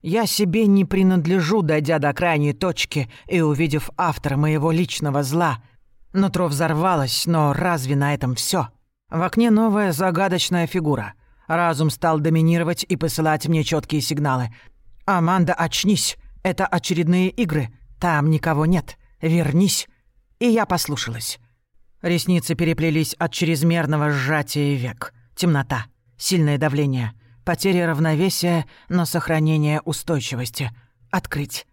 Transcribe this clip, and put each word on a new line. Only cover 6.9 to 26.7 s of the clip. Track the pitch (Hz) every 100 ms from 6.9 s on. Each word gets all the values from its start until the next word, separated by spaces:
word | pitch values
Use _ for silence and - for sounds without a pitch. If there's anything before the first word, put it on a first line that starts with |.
| 170 135 - -
но | 165 151
разве | 143 180 170 131 143
на | 143
этом | 143 127 123
всё? | - 190 113 _ _ _ _
В | 165
окне | 180 - 233
новая | 214 226 208 202
загадочная | 147 190 170 196 180 - 175 165
фигура. | 185 151 135 101 - _ _ _
Разум | 165 170 143 156
стал | - 170 160
доминировать | 151 160 160 170 170 175 -
и | 180
посылать | 165 - 156 156 -
мне | 160 147
чёткие | 160 - 151
сигналы. | 131 147 147 131 117 117 - _ - - -
"Аманда, | 190 165 185 170
очнись! | 180 165 - 202 202 - - - -
Это | 190 175 -
очередные | 175 - 170 165 180 185
игры. | - 208 151 120 - - -
Там | 175 151 147
никого | 156 165 147 156
нет. | 180 - - _ _
Вернись!" | 160 170 156 151 196 - - _ _ _ _ _
И | 240
я | 226 208
послушалась. | 175 - 147 - 117 - - _ _ _ _ _ _
Ресницы | 170 170 - 175 - 160
переплелись | 165 160 165 156 156 -
от | 170
чрезмерного | - 175 160 165 170 143 151 147
сжатия | 143 131 156 143 - 143 139
век. | 123 113 - _ _ -
Темнота, | 180 147 135 123 - _ _ _
сильное | - 185 151 143
давление, | 151